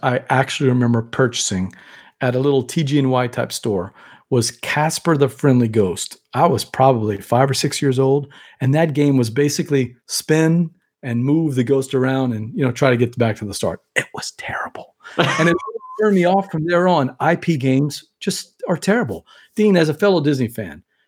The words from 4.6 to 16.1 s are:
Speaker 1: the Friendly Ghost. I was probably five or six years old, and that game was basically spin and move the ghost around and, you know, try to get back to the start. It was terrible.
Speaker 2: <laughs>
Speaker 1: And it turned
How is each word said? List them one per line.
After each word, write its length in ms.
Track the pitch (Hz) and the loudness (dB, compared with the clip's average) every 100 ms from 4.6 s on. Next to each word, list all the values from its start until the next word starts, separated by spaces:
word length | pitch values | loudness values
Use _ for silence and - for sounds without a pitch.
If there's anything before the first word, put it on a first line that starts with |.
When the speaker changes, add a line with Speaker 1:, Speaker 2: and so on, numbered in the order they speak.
| - - 156 - - 156 | -6 -2 -2 -2 -2 0
Speaker 1:
the 120 | 135 | 0
Friendly 380 | - 143 127 117 | 0 2 4 2
Ghost. 500 | 110 95 82 - - _ 123 | 2 0 -2 -10 -16 _ 0
I 100 | 170 | 2
was 180 | 123 | 2
probably 540 | - - 131 123 107 101 | -4 2 2 2 0 -6
five 280 | - 117 135 | -2 0 2
or 60 | 131 | 0
six 260 | 147 - | -4 -2
years 160 | 143 127 | -2 2
old, 340 | 135 139 135 - - - | 2 0 -2 -16 -20 -4
and 140 | 131 147 | 0 2
that 180 | 165 | 2
game 240 | 139 143 135 | 2 2 4
was 140 | 113 | 2
basically 640 | 117 143 - 143 143 123 - - | 0 0 0 0 0 0 -6 -10
spin 640 | - - 156 160 170 165 _ _ _ | -8 0 2 4 2 0 _ _ _
and 220 | 131 117 127 | -6 -2 0
move 300 | 156 160 127 | 0 0 0
the 80 | |
ghost 320 | 120 135 131 135 | 2 0 0 0
around 380 | 131 135 127 | 0 0 -2
and, 200 | 110 110 220 | -4 -6 -2
you 80 | |
know, 80 | 131 | -2
try 200 | 123 139 | 2 2
to 60 | 120 | 2
get 200 | 120 - | 0 0
back 180 | 113 110 | -2 -2
to 100 | 107 | -8
the 100 | 98 | -6
start. 260 | 98 85 _ - | -6 -6 _ -6
It 100 | - | -6
was 180 | - - - | -10 -14 -12
terrible. 580 | - - - - - _ - - | -10 -8 -10 -12 -20 _ -10 -2
Speaker 2:
<laughs> 0 | |
Speaker 1:
And 320 | 151 - 160 | 0 2 2
it 60 | 175 - - - - | 0 -4 -12 -12 -2
turned 160 | 214 | 2